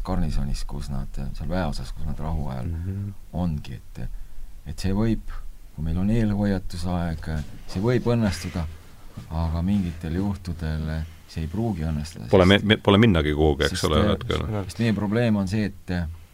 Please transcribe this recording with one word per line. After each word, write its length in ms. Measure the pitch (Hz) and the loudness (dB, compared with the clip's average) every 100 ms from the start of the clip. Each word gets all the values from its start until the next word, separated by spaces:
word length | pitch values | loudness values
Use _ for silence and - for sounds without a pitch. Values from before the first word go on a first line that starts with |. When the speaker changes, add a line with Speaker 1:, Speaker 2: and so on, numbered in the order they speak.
Speaker 1:
garnisonis, 600 | - 92 80 69 69 67 | 0 2 2 2 2 0
kus 240 | - 69 73 | -2 -4 -4
nad, 240 | 69 69 - 69 - | -4 -4 -4 -4 -4
seal 120 | 78 | -2
väeosas, 420 | 90 82 67 64 | 0 0 -2 -6
kus 140 | - 78 | -4 -2
nad 100 | - | -2
rahuajal 480 | 78 80 73 65 87 | -2 -2 -2 -4 -4
Speaker 2:
Mhm. 380 | 82 90 98 101 101 - | -4 -4 -6 -6 -10 -8
Speaker 1:
ongi, 420 | 87 90 76 - | -4 -2 -2 -6
et, 260 | - - - - - - - - - - | -12 -12 -8 -6 -6 -6 -6 -8 -10 -10
et 120 | 78 | -4
see 160 | 92 101 | 0 2
võib, 320 | 113 107 - - - - - - | 2 0 -2 -8 -8 -12 -14 -6
kui 80 | |
meil 140 | 80 85 | -2 0
on 100 | 98 | 2
eelhoiatusaeg, 1160 | 117 107 101 101 92 - 85 90 90 85 80 80 78 71 - - | 2 2 2 2 0 -2 -4 -2 -2 -2 -4 -4 -4 -6 -10 -8
see 140 | 92 | -2
võib 240 | 110 123 117 | 2 2 2
õnnestuda, 500 | 120 107 - 92 92 80 - - - - - - | 2 2 -2 -4 -6 -6 -8 -18 -18 -16 -16 -6
aga 320 | 80 82 82 | -2 0 0
mingitel 540 | 87 104 87 80 82 85 | 2 2 0 -4 -4 -2
juhtudel 720 | 101 92 - 82 80 78 78 78 80 - - | 0 -2 -6 -6 -4 -2 -2 -4 -6 -12 -12
see 160 | - | -6
ei 40 | 80 | -4
pruugi 320 | 95 117 90 | -2 -2 -2
õnnestuda, 460 | 78 76 76 - 113 | -2 -2 -6 -8 4
Speaker 2:
Pole 160 | 98 90 | 8 8
Speaker 1:
sest 180 | 101 | 8
Speaker 2:
me-, 100 | 101 | 6
me-, 60 | 107 | 4
pole 180 | - 101 | 6 8
minnagi 360 | 117 85 76 73 | 8 6 4 4
kuhugi, 300 | 78 69 73 | 4 4 2
eks 100 | 90 | 2
Speaker 1:
sest, 80 | 85 | 2
Speaker 2:
ole, 100 | 78 | 4
Speaker 1:
äh, 100 | - | 4
Speaker 2:
hetkel. 320 | 80 - - - 104 | 2 0 -2 0 -4
Speaker 1:
sest 140 | 95 - | -4 0
meie 140 | 117 101 | 0 2
probleem 400 | 104 110 120 104 | 2 2 4 2
on 120 | 95 | 2
see, 200 | 107 101 | 0 -2
et, 240 | - - 90 82 82 - | -4 -4 -2 -2 -6 -16